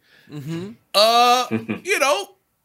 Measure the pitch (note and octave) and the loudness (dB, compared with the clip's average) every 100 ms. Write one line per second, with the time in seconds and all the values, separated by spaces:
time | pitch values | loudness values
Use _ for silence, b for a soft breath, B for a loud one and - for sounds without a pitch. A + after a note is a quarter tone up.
0 | b b b D3 C#3+ E3 G3 A#3 _ G3 | b b b -14 -10 -10 -10 -16 _ 2
1 | A3 A#3 B3 B3 A#3+ A3+ A3+ G3 F4+ G4 | 4 4 4 2 0 -4 -6 -8 -4 0
2 | C#4 F#4 G4 _ _ _ | 0 -2 -4 _ _ _